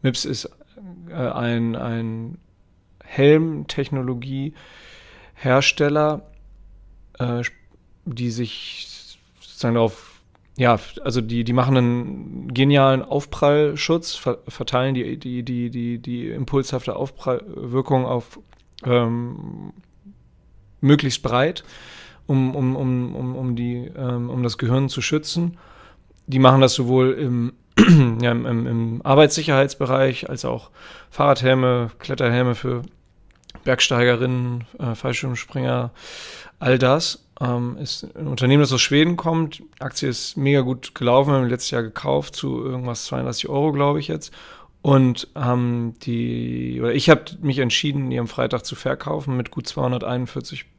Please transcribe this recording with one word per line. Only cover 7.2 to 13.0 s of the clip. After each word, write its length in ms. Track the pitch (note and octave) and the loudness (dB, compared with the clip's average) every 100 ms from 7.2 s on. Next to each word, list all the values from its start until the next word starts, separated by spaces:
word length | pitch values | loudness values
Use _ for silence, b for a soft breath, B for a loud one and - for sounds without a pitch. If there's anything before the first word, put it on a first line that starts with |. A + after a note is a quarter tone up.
| B2 A#2+ A#2+ - _ _ _ _ - | -4 -2 -6 -10 _ _ _ _ -12
die 240 | A#2+ B2 | -6 -4
sich 880 | A2+ A#2 - - - - - - - _ _ | -4 -6 -8 -12 -14 -14 -16 -20 -20 _ _
sozusagen 340 | - - A#2+ | -20 -6 0
darauf, 480 | A#2 A2+ - - - _ _ _ - | 2 2 -2 -20 -20 _ _ _ 0
ja, 240 | B2 A2+ - - | 2 2 -2 -10
also 160 | - B2 | -4 -4
die, 240 | A2 A#2+ | -2 -4
die 80 | A2+ | 0
machen 240 | B2 B2+ C3 | 2 4 4
einen 720 | A#2+ A#2+ B2 - - B2+ C3 | 4 0 -4 -10 -12 -12 -8
genialen 540 | B2 C#3 C#3+ C3+ C3+ | 2 4 6 6 4